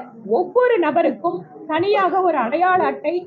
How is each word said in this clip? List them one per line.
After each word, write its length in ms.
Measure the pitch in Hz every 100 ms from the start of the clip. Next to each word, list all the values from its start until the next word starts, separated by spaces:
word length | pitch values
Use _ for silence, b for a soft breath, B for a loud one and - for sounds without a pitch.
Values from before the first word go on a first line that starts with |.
| - - 196 226
ஒவ்வொரு 380 | 359 480 494 453 311
நபருக்கும் 520 | 339 330 - 339 349 - - -
தனியாக 500 | 311 381 427 370 370 370
ஒரு 100 | 302 233
அடையாள 340 | 302 359 370 302
அட்டை 240 | - 302 349